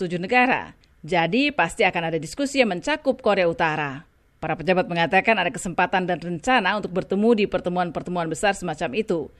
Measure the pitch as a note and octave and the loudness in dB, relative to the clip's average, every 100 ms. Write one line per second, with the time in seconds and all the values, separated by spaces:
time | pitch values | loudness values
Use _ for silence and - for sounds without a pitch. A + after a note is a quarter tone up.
0 | F3+ E3+ F#3+ B3 B3 C3+ D#2+ - _ _ | -4 -4 0 2 4 0 -4 -16 _ _
1 | D3+ F3 E3 A3+ C#4+ C#4 E3 - F#3+ F3 | -2 0 2 2 2 2 0 2 0 0
2 | E3 E3 D#3+ - C#4 C4+ A3+ F#3 F#3+ G#3 | -2 -4 -6 -4 0 2 2 0 -4 -2
3 | C4+ - G#3+ G3 F3 E3 E3 D#3 D3 C3+ | -2 0 2 2 2 2 0 0 -4 -8
4 | - _ _ _ D#3 D3 D#3 F3+ F3 E3+ | -16 _ _ _ -6 -2 2 2 2 0
5 | E3 F#3+ G#3 A3 C4 B3 F#3+ D#3+ F3+ F#3+ | 2 2 4 2 0 -4 -4 0 2 2
6 | F3+ E3+ E3+ E3+ - B3+ F#3 G#3 F#3+ F3+ | 0 -2 -4 -4 0 2 2 -2 -4 -4
7 | F3 G3 A3 A3 G3 F3+ F3+ F3+ F3+ F3 | -2 2 4 4 2 0 -2 -2 -2 -4
8 | F3+ F3+ F3 D#3+ G#3 G3 F3+ D#3 E3 D#3+ | -4 -4 -4 0 0 0 -4 -4 -2 -2
9 | A3 E3+ - | 0 -2 -4